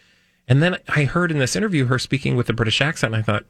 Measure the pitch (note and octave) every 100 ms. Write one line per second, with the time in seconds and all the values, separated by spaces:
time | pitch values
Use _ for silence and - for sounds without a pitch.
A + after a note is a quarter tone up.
0 | _ _ _ _ - C3+ F3 F#3 - D3+
1 | C#3 F3 F3 D3 B2+ F#3 G#3+ D#3+ B2 C3
2 | - C3+ C3+ B2+ A#2 A2+ A2+ - C#3+ E3
3 | A#2+ A2 A2 G#2 -